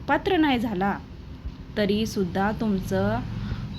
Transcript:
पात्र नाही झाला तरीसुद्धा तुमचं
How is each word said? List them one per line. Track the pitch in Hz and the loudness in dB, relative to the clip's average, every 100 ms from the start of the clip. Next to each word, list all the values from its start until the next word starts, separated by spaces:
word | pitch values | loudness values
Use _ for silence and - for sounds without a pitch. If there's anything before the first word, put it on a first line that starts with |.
| - | 0
पात्र | 302 392 359 | 2 4 4
नाही | 311 247 | 4 4
झाला | 220 185 196 151 - - - - - - - - | 2 0 0 0 -6 -14 -14 -10 -10 -10 -6 0
तरीसुद्धा | 202 208 220 214 180 185 202 | 2 2 0 0 0 2 0
तुमचं | 220 220 190 - 190 202 233 - - - - - | 0 0 0 0 2 2 0 -2 -4 -4 -4 -6